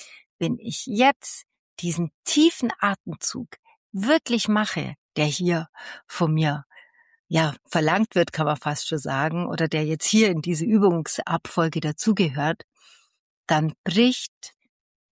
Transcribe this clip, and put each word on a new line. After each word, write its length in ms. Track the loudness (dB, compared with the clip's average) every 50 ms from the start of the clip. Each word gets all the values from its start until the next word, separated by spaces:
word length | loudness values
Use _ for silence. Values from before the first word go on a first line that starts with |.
| -20 -20 -20 -20 _ _ _ -4
wenn 180 | -4 -4 -4 -4
ich 280 | -8 -10 -10 -10 -8
jetzt 580 | -4 0 2 2 2 2 _ -4 -8 -8 -8 -10 _ _ _ _ _ _ -8
diesen 300 | -6 -4 -2 -2 -4 -6 -8 _ -8
tiefen 480 | -2 2 4 4 4 4 2 -4 -4 -2 -2
Atemzug 680 | -2 -2 -2 -4 -8 -12 -10 -8 -8 -8 -6 -8 -10 -12 -16 -20 _ _ _ _ _ _
wirklich 560 | -8 -4 0 2 2 2 2 0 -2 0 0 2
mache, 460 | 0 0 0 -2 -4 -6 -6 -6 -8 -12 _ _ -2
der 100 | -2 0
hier 420 | 0 0 0 0 0 0 0 -2 -6 _ -20 -18 -18 -18 -18 _
von 260 | -10 -4 0 0 2
mir, 320 | 2 2 2 2 0 -2 -6 _ -20 -20 -20 _ _ _ _ _ _ _ _ -2
ja, 260 | 2 2 2 2 0 -6 _
verlangt 480 | -4 0 0 2 2 2 2 0 2 2
wird, 180 | 2 2 2
kann 140 | 0 -2 0
man 100 | 0 -2
fast 320 | -2 -2 -4 -4 -4 -6 -6
schon 100 | -6 -6
sagen, 480 | -4 -4 -2 -2 -2 -2 -2 -4 -4
oder 220 | -4 -2 -2 -2 0
der 160 | 0 -2 -2
jetzt 220 | -2 -2 -2 0
hier 240 | 2 4 4 4 4
in 100 | 2 0
diese 240 | -2 -2 -2 -2 0
Übungsabfolge 1160 | 2 4 6 6 4 4 2 0 -4 -4 -6 -4 -2 -4 -4 -4 -4 0 0 0 0 0 -2
dazugehört, 800 | -2 -4 -4 -2 0 2 2 4 2 0 0 0 -2 -2 -2 -4 -8 _ _ _ _ _ _ _ _ _ _ _ _ _ _ _ _
dann 260 | 0 0 2 2 0 -2 _ -6
bricht 720 | 0 2 4 4 4 4 0 -6 -12 _ _ -20 -20 -20 _ _ _ _ _ _ _ _ _ _ _ _